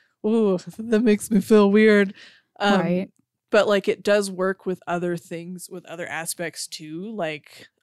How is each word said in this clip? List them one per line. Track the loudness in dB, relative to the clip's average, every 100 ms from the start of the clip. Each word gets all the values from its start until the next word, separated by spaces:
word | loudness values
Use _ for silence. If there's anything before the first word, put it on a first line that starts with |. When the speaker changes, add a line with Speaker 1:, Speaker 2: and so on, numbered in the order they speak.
| _ _
Speaker 1:
Ooh, | -2 0 0 0 -4 -14
that | -2 0
makes | 2 2 2
me | -2
feel | 4 4 6
weird." | 6 6 6 2 -4 -20 _ _ _
Um, | 2 2
Speaker 2:
Right. | 2 -2 -4 _ _ _ _
Speaker 1:
but, | 2 4
like, | 2 0
it | -2
does | 0 0 0
work | -4 -4 -4
with | -8 -8 -6
other | -6 -4 -6
things, | -10 -14 -14 -16 -16
with | -18
other | -16 -14 -10
aspects | -10 -10 -8 -10 -10 -14
too. | -14 -14 -12 -12
Like, | -8 -8 -8 -14 -20 -20 _